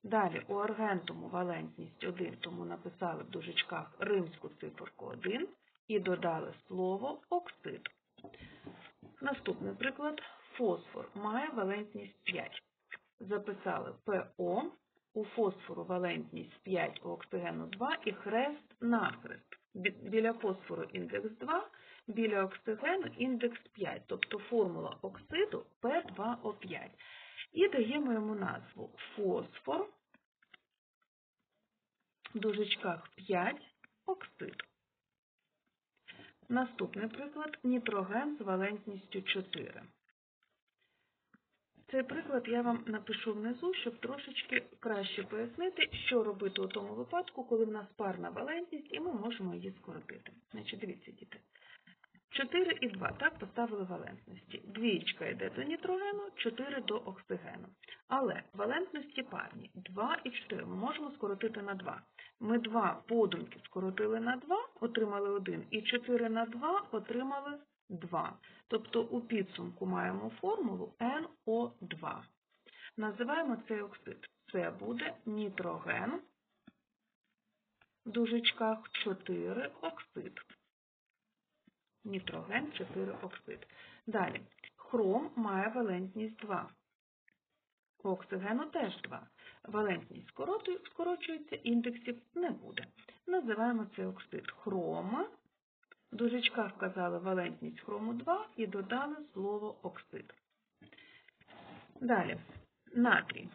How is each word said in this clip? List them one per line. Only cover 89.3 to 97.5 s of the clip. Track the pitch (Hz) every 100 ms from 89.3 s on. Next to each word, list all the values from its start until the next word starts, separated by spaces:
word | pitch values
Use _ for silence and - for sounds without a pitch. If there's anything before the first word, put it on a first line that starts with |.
| _ - -
Валентність | - 214 208 170 - - -
скороту-, | - 277 427 - 359
скорочується, | - - 349 349 - 320 302 -
індексів | 233 233 240 240 - 240 _
не | 349 349
буде. | - - - - - - - -
Називаємо | 370 254 214 233 233 202 -
цей | 185
оксид | 190 - - -
хром. | - - 190 165 165 180 254 415 - _ _ _ _ _ - _
В | 208
дужечках | 233 247 233 - 202
вказали | - 190 185 180 175
валентність | 185 185 175